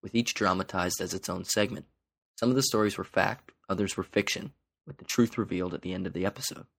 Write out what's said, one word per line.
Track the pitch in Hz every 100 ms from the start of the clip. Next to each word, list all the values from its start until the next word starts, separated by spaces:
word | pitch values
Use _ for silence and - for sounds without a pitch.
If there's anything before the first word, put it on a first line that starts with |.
with | 98
each | 113 117 -
dramatized | 101 92 92 95 90 -
as | 87 92
its | -
own | 90
segment. | 85 - 104 - - _ _ _ _ -
Some | 120
of | 127
the |
stories | 131 110 107 101
were |
fact, | 92 - 104 113 - _ _
others | 98 101 -
were |
fiction, | 95 - 101 - - - _ _ -
with | 143
the | -
truth | - 117 -
revealed | 101 90 90
at | 87
the | 87 92
end | 92
of |
the | 82 95
episode. | - - - 76